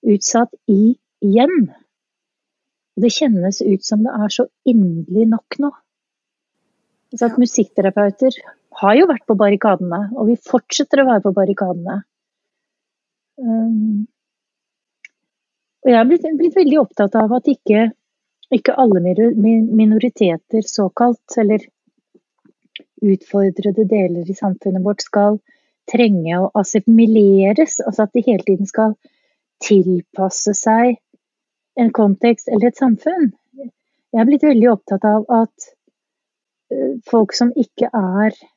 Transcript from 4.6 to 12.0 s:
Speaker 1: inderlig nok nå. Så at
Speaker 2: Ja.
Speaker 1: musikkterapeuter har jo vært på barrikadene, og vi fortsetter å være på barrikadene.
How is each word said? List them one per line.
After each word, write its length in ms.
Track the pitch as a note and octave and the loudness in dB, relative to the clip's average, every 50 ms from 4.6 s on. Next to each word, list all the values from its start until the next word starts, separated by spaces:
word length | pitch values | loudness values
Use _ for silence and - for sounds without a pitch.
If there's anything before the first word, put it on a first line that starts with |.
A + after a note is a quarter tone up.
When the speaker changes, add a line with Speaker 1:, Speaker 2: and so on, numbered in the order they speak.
Speaker 1:
inderlig 680 | _ - B3 A3+ G3 F3+ E3 E3 E3 - F3 G#3 A3+ A3+ | _ 0 2 2 2 2 -2 -4 -8 -4 -2 0 2 2
nok 320 | A3 A3 _ _ - - | 0 -2 _ _ -8 -6
nå. 100 | C#4 C#4+ - _ _ _ _ _ _ _ _ _ _ _ _ _ _ _ _ _ _ _ _ _ _ _ _ _ _ _ - | -6 -6 -6 _ _ _ _ _ _ _ _ _ _ _ _ _ _ _ _ _ _ _ _ _ _ _ _ _ _ _ -8
Så 120 | A3+ A#3+ | -4 -4
at 100 | A#3 A3+ | -2 0
Speaker 2:
Ja. 40 | A#3+ | 0
Speaker 1:
musikkterapeuter 960 | B3 A#3 - - A3 - _ - G3 G3 F#3 G#3+ G#3 G3+ G3 _ - C4 B3 - - - - _ _ _ - | 0 0 2 -2 -2 -2 _ -2 -2 0 0 0 -2 -2 -2 _ -2 -2 -2 -2 -18 -20 -20 _ _ _ -14
har 220 | - - G3 G#3+ | -2 0 2 4
jo 100 | C4 F4+ F#4 | 4 4 2
vært 180 | D4 A3+ _ | 2 -4 _
på 100 | - A3 | -4 -2
barrikadene, 680 | F#3+ G#3+ G3+ G3+ G3 - A3 G3 F#3 F#3+ F3 E3+ F3+ G#3 G3 | 0 2 2 0 0 0 0 0 0 -2 -6 -6 -6 -8 -8
og 160 | A#3 C4 A3+ G#3 | -6 -4 -2 -2
vi 80 | A#3+ | -2
fortsetter 680 | A3 _ - - B3 - _ - - D4 - - C4+ | -2 _ -4 -4 -4 -4 _ -6 -6 -4 0 0 0
å 60 | C#4 C4 | 2 2
være 160 | A#3+ G#3 F#3 | 2 0 0
på 80 | G#3 F#3 | -2 -2
barrikadene. 680 | G3+ G3 F#3 G3 - G3+ F#3 F3+ F3 E3 F3+ - G3+ | 0 -2 -2 -2 -4 -4 -6 -6 -8 -8 -10 -10 -10